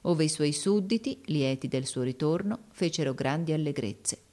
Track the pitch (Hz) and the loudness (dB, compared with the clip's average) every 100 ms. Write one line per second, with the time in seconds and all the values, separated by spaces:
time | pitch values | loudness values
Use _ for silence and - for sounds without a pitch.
0 | - 165 156 - 151 147 - 208 190 226 | 2 2 2 2 0 2 2 2 2 0
1 | 226 269 - 151 135 135 131 131 131 - | -2 -8 -2 0 2 0 -2 -2 -2 -2
2 | 127 127 147 170 196 208 - - 175 160 | -4 0 0 0 0 -4 -8 -2 -2 0
3 | 143 131 131 147 165 156 151 143 117 101 | -2 0 -2 0 0 0 0 -2 -4 -6
4 | - - _ | -6 -8 _